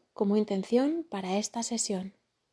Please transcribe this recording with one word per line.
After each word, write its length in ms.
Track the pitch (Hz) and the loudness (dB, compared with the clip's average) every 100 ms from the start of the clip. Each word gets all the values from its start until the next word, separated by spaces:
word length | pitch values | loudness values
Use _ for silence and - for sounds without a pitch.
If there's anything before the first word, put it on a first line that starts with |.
| _ | _
como 220 | - 202 208 | -2 2 2
intención 680 | 214 196 190 240 277 330 320 | 2 -2 2 2 2 0 -4
para 300 | 202 190 196 | -6 -2 -2
esta 240 | 214 233 | -2 -4
sesión. 540 | 226 226 - 190 190 - _ _ _ | -4 -2 -2 -2 -6 -12 _ _ _